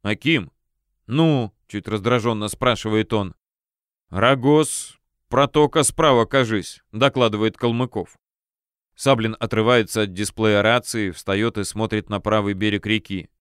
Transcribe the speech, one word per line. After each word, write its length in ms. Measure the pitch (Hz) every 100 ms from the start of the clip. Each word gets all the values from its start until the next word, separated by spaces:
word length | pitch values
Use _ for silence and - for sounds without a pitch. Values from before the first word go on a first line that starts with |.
«Аким?» 500 | 101 107 160 156 80 _ _ _ _ _ -
«Ну?» — 460 | 131 165 143 110 _ _
чуть 220 | 104 95
раздраженно 600 | 107 95 120 113 110 104
спрашивает 640 | - 127 110 110 107 107
он. 220 | 107 95 - _ _ _ _ _ _ _
«Рогоз, 880 | 90 117 135 127 151 151 - - _ _ _ _
протока 540 | 123 143 151 147 160
справа, 440 | 139 - 160 123 110
кажись», — 560 | 139 117 110 85 - _
докладывает 640 | 107 135 135 117 104 110 -
Калмыков. 640 | 120 117 127 104 85 _ _ _ _ _ _ _ _
Саблин 420 | _ 135 123 110 113
отрывается 600 | 113 110 110 123 104 113
от 100 | 104
дисплея 500 | 90 104 - 110 101
рации, 480 | 107 120 - 113 98
встает 480 | 85 - 98 113 -
и 60 |
смотрит 460 | 95 107 110 107 -
на 100 | 101
правый 340 | 107 107 101
берег 320 | 95 107 104 104
реки. 440 | 107 - 95 - _